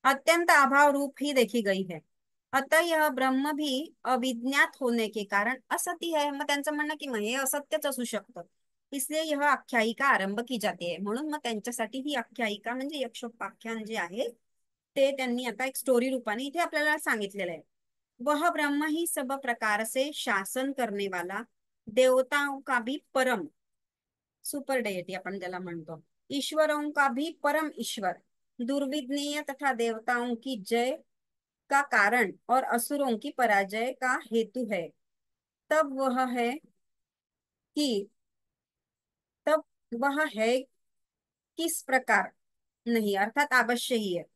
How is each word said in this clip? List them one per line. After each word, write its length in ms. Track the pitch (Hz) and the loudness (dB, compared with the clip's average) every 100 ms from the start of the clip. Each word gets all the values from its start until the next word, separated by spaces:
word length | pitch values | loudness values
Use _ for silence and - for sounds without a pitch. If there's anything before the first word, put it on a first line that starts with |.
"अत्यंत 460 | 262 277 - 339 349 | 4 2 4 4 6
अभाव 380 | 311 269 277 294 | 6 8 8 6
रूप 300 | 277 277 - | 6 -2 -2
ही 100 | 285 | 0
देखी 280 | 262 226 240 | 2 2 0
गई 200 | 202 196 | 0 0
है, 140 | 185 160 _ _ _ _ _ | -2 -8 _ _ _ _ _
अतः 280 | 262 269 311 | -2 4 2
यह 260 | 339 311 302 | 4 2 2
ब्रह्म 400 | 262 262 262 285 | 2 2 2 0
भी 180 | 294 302 262 330 _ 220 | -2 -2 -2 -4 _ 0
अविज्ञात 720 | 262 254 233 240 277 320 - | 0 0 -2 0 2 2 2
होने 260 | 247 233 220 | -2 0 -2
के 160 | 220 202 | -4 -2
कारण 320 | 202 214 254 _ | 0 0 -4 _
असत्य 480 | 320 359 349 339 311 | -4 -2 -4 -2 0
है." 120 | 294 | 0
मग 160 | 277 294 | -2 -2
त्यांचं 280 | 285 285 | -2 -2
म्हणणं 200 | 294 302 302 | -2 -4 -6
की 80 | 294 | -6
मग 100 | 220 | -4
हे 160 | 208 254 | -2 -2
असत्यच 500 | 269 294 285 311 302 | -2 -4 -4 -4 -4
असू 180 | 247 240 | -4 -6
शकतं, 360 | 208 - 180 175 _ _ _ _ | -6 -8 -18 -18 _ _ _ _
इसलिए 300 | 277 - 302 | -8 -4 -4
यह 180 | 320 285 294 | -2 0 2
आख्यायिका 600 | 254 - 247 220 226 277 | 2 0 0 0 0 2
आरंभ 320 | 220 196 208 240 | 2 2 -4 -4
की 100 | 240 | -4
जाते 320 | 196 175 175 | -4 -4 -6
है. 60 | 165 | -6
म्हणून 320 | 202 233 311 | -4 -4 -4
मग 80 | 302 | -6
त्यांच्यासाठी 580 | 247 220 240 240 220 262 | -4 -6 -6 -6 -6 -6
ही 140 | 277 277 | -4 -6
आख्यायिका 580 | 226 - 226 208 226 | -6 -4 -4 -4 -6
म्हणजे 240 | 254 277 302 | -6 -6 -6
यक्षोपाख्यान 840 | 233 - 233 - 196 _ 226 226 | -6 -8 -14 -10 -12 _ -10 -8
जे 120 | 214 220 | -6 -6
आहे 300 | 170 202 466 - _ _ _ _ _ - | -6 -6 -8 -8 _ _ _ _ _ 2
ते 140 | 269 | 2
त्यांनी 320 | 277 254 240 247 | 2 -2 -2 -4
आता 200 | 208 262 | -4 -6
एक 100 | - | -2
story 340 | - 240 262 | 2 4 4
रूपाने 340 | 262 226 214 | -2 -2 -4
इथे 140 | 277 330 | -4 -2
आपल्याला 360 | 339 302 302 302 | -2 0 0 0
सांगितलेलं 520 | 302 233 196 202 175 | 0 -2 -2 -6 -6
आहे. 80 | 160 - _ _ _ _ _ | -8 -14 _ _ _ _ _
"वह 280 | 247 294 339 | 0 2 2
ब्रह्म 340 | 320 285 285 311 | 2 0 2 0
ही 180 | 302 339 | 0 -2
सब 240 | - 262 277 | -4 -4 -4
प्रकार 420 | 269 233 214 208 226 | -4 -2 0 0 0
से 240 | 262 285 302 | -2 -2 -4
शासन 560 | - 208 196 254 269 | -2 -2 -2 -4 -4
करने 340 | 269 175 202 196 | -2 -2 -2 -2
वाला, 340 | 180 175 196 233 _ _ _ - | -4 -6 -8 -10 _ _ _ -2
देवताओं 720 | 208 262 254 254 285 285 277 | 4 6 4 2 0 0 -4
का 160 | 277 247 | -2 -2
भी 180 | 226 294 _ | 0 -6 _
परम," 320 | - 262 220 175 _ _ _ _ _ _ _ _ _ | 0 2 0 -4 _ _ _ _ _ _ _ _ _
super 340 | - 285 277 262 | -8 -8 -2 -2
deity 340 | 214 185 180 | -2 -4 -6
आपण 240 | 185 180 196 | -8 -8 -8
ज्याला 200 | 180 185 | -8 -8
म्हणतो, 400 | 180 170 160 156 _ _ _ | -8 -10 -10 -14 _ _ _
"ईश्वरों 600 | 277 - 302 302 302 294 | -4 -2 2 2 2 -2
का 160 | 294 277 | 2 2
भी 200 | 240 320 320 | 2 -4 -2
परम 260 | 285 302 311 - | 0 0 -2 -6
ईश्वर, 340 | 226 - 190 170 _ _ _ - | -8 -4 -4 -6 _ _ _ -8
दुर्विज्ञेय 840 | 240 277 269 302 247 285 294 294 294 | -2 -2 -2 -4 -4 -4 -2 -4 -6
तथा 220 | 269 285 | -4 -2
देवताओं 600 | 240 233 220 226 240 247 226 | 0 -2 -2 -2 0 0 -4
की 180 | 262 240 185 | -4 -8 -2
जय 260 | 233 247 302 _ _ _ _ _ _ _ | 0 0 -4 _ _ _ _ _ _ _
का 100 | 277 277 | 2 4
कारण 400 | 226 202 240 202 - - | 4 4 4 0 -2 2
और 160 | 254 262 | 2 2
असुरों 460 | 233 - 285 269 220 | -2 0 0 0 -2
की 120 | 285 285 | -4 0
पराजय 540 | 233 202 196 214 247 262 | 2 4 2 -2 -4 -2
का 140 | 254 277 - | -2 -2 0
हेतु 400 | 226 220 254 220 | 0 0 -4 -4
है, 140 | 196 165 _ _ _ _ _ _ _ _ | -4 -6 _ _ _ _ _ _ _ _
तब 220 | 311 302 | 2 2
वह 300 | 262 262 247 254 | 0 0 2 0
है 200 | 247 233 285 _ _ _ _ _ _ _ _ _ _ _ 294 | 0 -2 -2 _ _ _ _ _ _ _ _ _ _ _ 0
कि, 320 | 285 208 202 _ _ _ _ _ _ _ _ _ _ _ _ _ 294 | 0 0 -4 _ _ _ _ _ _ _ _ _ _ _ _ _ 2
तब 160 | 311 - _ _ | 2 0 _ _
वह 320 | 233 277 285 311 | -2 0 0 -2
है 260 | 208 220 254 269 _ _ _ _ _ _ _ _ - | 0 2 2 -2 _ _ _ _ _ _ _ _ -6
किस 240 | 330 - | -4 -4
प्रकार 460 | - 262 254 202 180 _ _ _ _ _ 233 | 0 0 4 2 2 _ _ _ _ _ 0
नाही, 280 | 233 214 196 | 2 2 0
अर्थात 360 | 214 285 294 254 | 0 0 4 4
अवश्य 360 | 226 240 - 233 | 2 0 0 0
ही 200 | 202 175 | 0 -4
आहे." 80 | - | -6